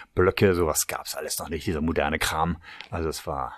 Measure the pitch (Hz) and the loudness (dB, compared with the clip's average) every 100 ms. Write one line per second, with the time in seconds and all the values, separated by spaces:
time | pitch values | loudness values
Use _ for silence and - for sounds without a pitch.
0 | - - 92 - 101 87 80 76 - - | -8 2 4 6 4 6 2 2 -2 -4
1 | - 71 76 - - 80 - 78 80 76 | -6 -8 -6 -6 -6 -6 -2 -2 0 2
2 | 71 80 - 80 82 80 - - - 85 | 0 0 0 0 0 -2 -8 -18 -10 -4
3 | 80 - - 69 64 | -4 -4 -6 -4 -4